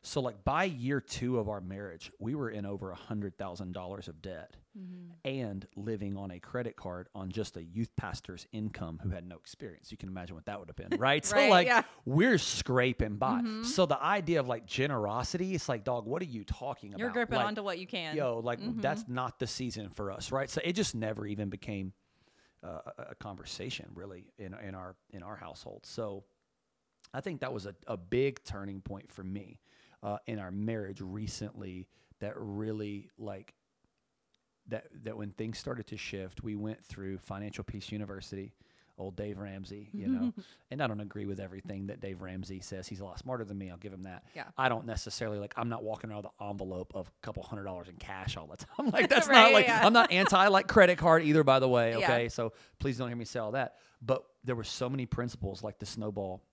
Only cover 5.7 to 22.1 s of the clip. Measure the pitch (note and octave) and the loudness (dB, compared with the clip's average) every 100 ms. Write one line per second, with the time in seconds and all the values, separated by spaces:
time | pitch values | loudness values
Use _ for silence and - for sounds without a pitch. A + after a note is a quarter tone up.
5.7 | - G#2+ G#2+ G2+ G2 G2 F2+ - B2 A#2 | -8 -6 -4 -4 -6 -8 -10 -8 -6 -6
6.7 | - F#2 F2+ F#2 F#2+ F#2+ G#2+ G2+ F2+ E2+ | -8 -10 -10 -10 -8 -6 -4 -6 -8 -8
7.7 | G2 A2+ - G2 - - F2 - G#2+ G#2+ | -4 -4 -4 -6 -6 -10 -14 -10 -6 -6
8.7 | - E2 D#2+ F#2 F2+ F2 E2+ - - A#2 | -6 -8 -4 -4 -4 -8 -16 -18 -14 -14
9.7 | D#2 - A2 F#2+ F#2 F2 E2 - G2+ E2 | -14 -16 -12 -10 -8 -10 -10 -8 -10 -10
10.7 | - F#2 - C3 D3 - - - F#3 F3+ | -12 -4 2 4 4 4 6 10 10 8
11.7 | B3+ - - - C#3+ B3 F#3+ - - - | 4 2 -4 2 6 8 6 4 -2 2
12.7 | B2+ B2+ A#2+ G#2+ G#2 C3 B3 A#3 A3 A#3 | 4 4 4 0 0 0 2 0 -2 0
13.7 | G3 E3+ C3+ D#3 G3+ D#3+ D#3+ B2+ A#2 - | 4 4 4 2 2 4 2 2 -2 -2
14.7 | B2+ C#3+ B2+ G2+ A2+ A#2+ F3 F#3+ F3 - | 0 2 2 0 0 -2 -2 -2 -2 -2
15.7 | A#2+ A2+ A#2+ G#2+ D#3+ F3 A2+ F#2+ - C3 | -2 0 -2 0 -4 -4 -6 -6 -6 -6
16.7 | B2+ G2+ G2+ A#3+ A3+ A#3 A#3 G#3 G#3+ G3+ | -8 -10 -4 -2 0 2 2 2 0 -4
17.7 | F3 F#3 F#3 D#3+ D3+ C3 A#2 A#2+ A#2 G#2 | -4 -6 -6 -4 0 0 0 -2 -2 -4
18.7 | A3 C3+ G#3+ G#3+ B2+ B2+ - A#2 - B2+ | -2 -2 -2 -4 -2 -2 -4 -6 -4 -4
19.7 | G#2+ G#2 - G2+ G2 - C3+ C3+ - E3+ | -6 -8 -6 -6 -6 -4 -2 -2 -2 0
20.7 | F3+ G3 A2+ A2 G#2 G#2 G#2 G2+ G2+ - | 0 0 0 -2 -2 -4 -2 -4 -4 -6
21.7 | G2+ F#2+ - _ | -4 -6 -10 _